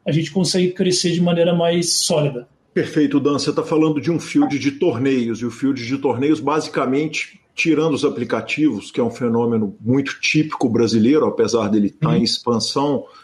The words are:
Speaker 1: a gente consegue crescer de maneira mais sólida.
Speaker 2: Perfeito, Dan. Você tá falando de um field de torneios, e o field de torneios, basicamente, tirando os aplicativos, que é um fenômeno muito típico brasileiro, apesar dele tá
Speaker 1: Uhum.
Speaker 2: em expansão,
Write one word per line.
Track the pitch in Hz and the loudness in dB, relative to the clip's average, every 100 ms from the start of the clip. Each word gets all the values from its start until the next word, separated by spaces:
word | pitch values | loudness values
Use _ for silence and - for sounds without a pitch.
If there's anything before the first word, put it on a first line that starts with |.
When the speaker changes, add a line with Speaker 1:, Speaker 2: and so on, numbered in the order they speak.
| - | -2
Speaker 1:
a | |
gente | 151 - | -2 0
consegue | 196 170 185 180 | -2 0 2 0
crescer | 180 190 180 175 | 0 0 0 0
de | 170 | 2
maneira | 175 170 170 | 2 2 2
mais | 170 170 175 170 | 2 2 0 0
sólida. | - - 160 147 120 - _ _ | -2 0 0 0 -4 -12 _ _
Speaker 2:
Perfeito, | 180 - 156 143 143 | -4 -2 2 2 2
Dan. | 135 | 2
Você | 156 151 | 0 -2
tá | 151 | -2
falando | 156 156 156 147 | 0 2 2 0
de | 123 | -2
um | 160 | -2
field | - 147 143 143 | 0 0 2 0
de | 135 | -2
torneios, | 139 180 113 135 131 117 107 | 0 0 0 0 0 0 -4
e | |
o | 120 | -6
field | 117 135 123 | -4 -2 -2
de | 113 135 | -4 -2
torneios, | 139 113 143 156 | -2 0 0 0
basicamente, | 135 156 151 160 127 135 156 - - - _ | 0 -2 -2 -4 0 0 -2 -4 -10 -14 _
tirando | - 165 151 160 | -4 0 2 2
os | 135 | 0
aplicativos, | 139 - 117 117 - - 151 104 - | 0 -2 -4 -4 -4 0 0 0 -6
que | - | -2
é | |
um | 117 | -2
fenômeno | - 123 117 120 113 104 - | -2 0 0 0 0 -2 -4
muito | 110 135 135 - | 0 0 0 -4
típico | - 156 156 - 123 | -2 0 0 -2 0
brasileiro, | 113 113 113 113 151 113 | 2 2 4 4 4 2
apesar | - 107 113 101 | 2 2 2 2
dele | 107 98 | 2 0
tá | - - | 0 0
Speaker 1:
Uhum. | - | 2
Speaker 2:
em | |
expansão, | 117 - 120 117 - 139 143 131 - - | 0 -2 -2 -2 -2 -2 0 -2 -4 -18